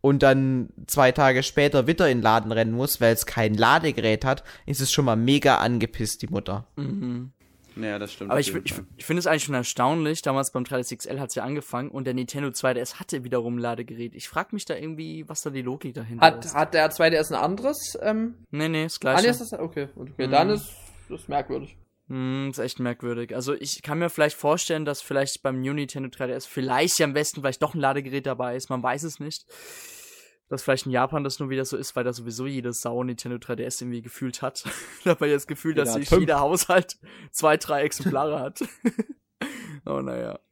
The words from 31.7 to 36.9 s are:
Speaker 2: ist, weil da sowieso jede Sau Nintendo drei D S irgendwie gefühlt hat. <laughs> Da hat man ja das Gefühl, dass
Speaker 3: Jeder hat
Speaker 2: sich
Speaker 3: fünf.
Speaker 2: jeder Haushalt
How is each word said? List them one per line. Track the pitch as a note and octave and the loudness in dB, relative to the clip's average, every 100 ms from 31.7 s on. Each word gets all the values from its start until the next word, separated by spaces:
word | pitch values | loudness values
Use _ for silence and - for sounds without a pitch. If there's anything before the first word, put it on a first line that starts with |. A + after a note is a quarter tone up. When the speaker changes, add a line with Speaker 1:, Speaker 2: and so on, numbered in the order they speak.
| C#3+ | -6
Speaker 2:
ist, | C3+ - | -6 -4
weil | |
da | B2 | -4
sowieso | A#2+ A#2 A#2 C3 | -4 -10 -8 -6
jede | C3+ A#2+ | -4 -6
Sau | A#2+ A#2+ A#2+ | -6 -4 -4
Nintendo | B2+ A#2+ B2 A#2+ | -4 -6 -8 -10
drei | - A#2 | -8 -6
D | |
S | A#2+ - | -6 -8
irgendwie | B2 A#2+ | -8 -8
gefühlt | A#2 - C3 - | -10 -8 -8 -6
hat. | C3 - - - - | -8 -8 -12 -12 -14
<laughs> | - | -4
Da | F3+ | 2
hat | D#3+ | 2
man | D3 | 4
ja | C#3+ | 2
das | - | 0
Gefühl, | C#3+ D#3+ D3+ | -6 -2 0
dass | C3+ | 2
Speaker 3:
Jeder | |
hat | A#2 | 0
Speaker 2:
sich | C#3 | 6
Speaker 3:
fünf. | F3 | 6
Speaker 2:
jeder | D#3+ C#3+ | 6 4
Haushalt | C#3+ F3 - F#3 F3 | 4 2 4 4 4